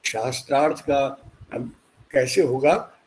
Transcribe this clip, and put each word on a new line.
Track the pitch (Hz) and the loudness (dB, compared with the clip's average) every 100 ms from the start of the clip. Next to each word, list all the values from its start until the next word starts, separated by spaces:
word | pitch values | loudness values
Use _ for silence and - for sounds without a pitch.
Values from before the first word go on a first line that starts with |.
शास्त्रार्थ | - 110 120 127 - 139 156 - | -6 -4 -4 -6 -2 2 2 0
का | - 139 135 - - _ - | -2 0 0 -6 -20 _ -12
हम | - 123 - _ _ _ | -10 -10 -14 _ _ _
कैसे | 143 127 190 | 0 0 2
होगा? | 151 131 143 196 - _ | 2 2 2 2 -2 _